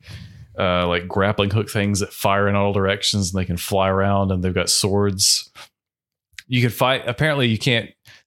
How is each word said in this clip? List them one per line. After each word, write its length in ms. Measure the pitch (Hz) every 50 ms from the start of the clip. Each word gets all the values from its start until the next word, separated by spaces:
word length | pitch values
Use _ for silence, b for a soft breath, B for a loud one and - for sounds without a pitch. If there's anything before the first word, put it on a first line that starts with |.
| B B B B B B B B B B B -
uh, 280 | 98 90 90 90 90
like, 200 | 87 87 87 87 92
grappling 420 | - 101 95 104 104 - 101 98
hook 180 | 101 107 101 -
things 320 | - 107 101 101 101 95
that 120 | 101 -
fire 360 | - - - 101 98 101 101 101
in 60 | 101
all 180 | 101 101 101
directions, 600 | 98 101 95 95 101 101 - - 104 101 95 87 98
and 60 | 95
they 40 | 90
can 120 | 90 87
fly 320 | 85 - - 101 95 95 95
around, 420 | 95 98 98 98 101 98 98 95
and 120 | 95 90
they've 120 | 90 92 90
got 160 | 92 85 -
swords. 800 | - - - 95 98 101 101 101 92 98 98 - - - - - B B B B B _ _ _ _ _ _ _ _ _ _ _ - - -
You 140 | - 127 123
can 100 | 123 117
fight. 320 | - - 131 127 135 - -
Apparently, 420 | 120 120 - 151 156 147 139 123 117
you 100 | 110 107
can't. 320 | - 135 117 113 - - - _ _ B B B B